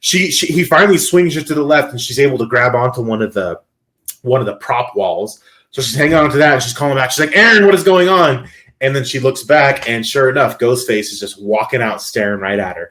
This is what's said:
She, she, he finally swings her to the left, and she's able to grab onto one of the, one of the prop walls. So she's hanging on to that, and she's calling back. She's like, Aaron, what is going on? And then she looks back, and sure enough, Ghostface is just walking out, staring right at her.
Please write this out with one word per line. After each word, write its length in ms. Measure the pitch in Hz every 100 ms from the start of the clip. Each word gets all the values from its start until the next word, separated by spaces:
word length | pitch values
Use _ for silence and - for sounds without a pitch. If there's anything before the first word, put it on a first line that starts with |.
She, 300 | - 185 185
she, 160 | 147 -
he 160 | 160
finally 360 | 170 160 202 180
swings 360 | - 180 175
her 80 | 156
to 120 | 151
the 100 | 147
left, 260 | 143 147 139
and 100 | 123
she's 200 | - 123
able 180 | 139 127
to 80 | 113
grab 280 | 120 123 120
onto 260 | 127 120
one 180 | 113 110
of 140 | 107
the, 260 | 104 90 82 _ _ _ _ - -
one 180 | 123 131
of 60 | 107
the 100 | 98
prop 380 | - 120 -
walls. 480 | 101 95 85 107 - _ _ _
So 100 | -
she's 140 | 123 117
hanging 180 | 147
on 160 | 165 151
to 80 | 135
that, 160 | 151
and 80 | 135
she's 100 | -
calling 240 | - 143 135
back. 140 | 127
She's 140 | -
like, 120 | 151 180
Aaron, 300 | 226 220 202
what 80 |
is 80 | 190
going 260 | 170 185 180
on? 400 | 190 165 127 - - _ _
And 160 | 135 139
then 80 |
she 160 | 123 135
looks 220 | 127 131
back, 460 | 110 151 139 135 117
and 180 | 117 113
sure 240 | 139 131
enough, 280 | 135 127 -
Ghostface 540 | 120 123 - 110 104
is 80 | -
just 220 | 101 -
walking 400 | 101 107 110 127
out, 180 | 113 104
staring 400 | - - 104 101
right 180 | 98 101
at 180 | 95 87
her. 140 | 87